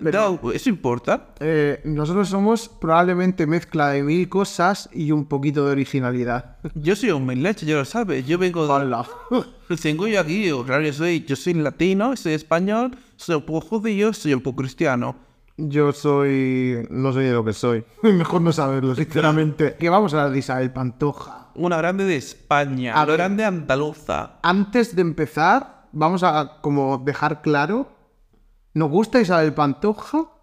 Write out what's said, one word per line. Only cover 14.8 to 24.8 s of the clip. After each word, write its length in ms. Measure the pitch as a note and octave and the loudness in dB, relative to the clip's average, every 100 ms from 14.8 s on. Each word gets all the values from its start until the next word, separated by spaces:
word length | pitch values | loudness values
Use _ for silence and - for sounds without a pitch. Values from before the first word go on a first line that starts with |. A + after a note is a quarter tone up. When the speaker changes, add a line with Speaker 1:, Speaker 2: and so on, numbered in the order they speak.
| D#3 B2 A#2+ B2+ _ _ _ - | 0 0 -2 -8 _ _ _ -10
Speaker 1:
Yo 340 | D#3 C#3+ D3 | -2 2 2
soy, 920 | C#3+ D3 C#3+ C#3 C3+ C3 B2+ B2+ A#2+ - | 2 2 2 2 2 0 0 0 -2 -6
no 240 | B2+ C3+ | -4 -2
soy 120 | C3 C3 | 0 0
de 80 | |
lo 120 | A#2+ A2 | 0 0
que 80 | |
soy. 320 | G2+ B2 A#2 - | -2 0 0 -4
<laughs> 80 | - | 0
Mejor 400 | A3 F#3 E3 F3 | 4 4 2 2
no 100 | E3+ | 2
saberlo, 440 | D#3 C3+ C3+ C3 B2+ | 2 0 0 0 -2
sinceramente. 800 | D#3 - D3+ D#3 D#3 C#3 D3 - | -2 2 2 4 2 0 -2 0
Que 100 | E3+ | 2
vamos 240 | F#3+ G3+ | 2 2
a 40 | D3+ | 2
hablar 140 | C#3+ | 0
de 60 | C3+ | 0
Isabel 320 | C3 B2+ C3 | -2 -2 -4
Pantoja. 800 | C3 B2+ A#2+ D3 - - - - - | -4 -6 -2 -2 -4 -12 -20 -16 -6
Speaker 2:
Una 220 | F3 E3 | -2 0
grande 260 | E3 F#3+ G3 | 0 0 0
de 100 | D3+ | 0
España, 840 | - - - C#3+ C#3+ C3 B2 A#2 | -4 -10 0 0 0 -2 -2 2
Speaker 1:
A 60 | D3+ | 2
ver. 120 | D#3+ | 2
Speaker 2:
grande 280 | F#3 G3+ A3 | 2 0 0
andaluza. 920 | F3 C#3+ C3+ D3+ D3+ - D#2 - - | -2 0 0 -2 -6 -6 -4 -6 -4
Speaker 1:
Antes 540 | E3 F#3+ G3+ B3 | 0 2 2 2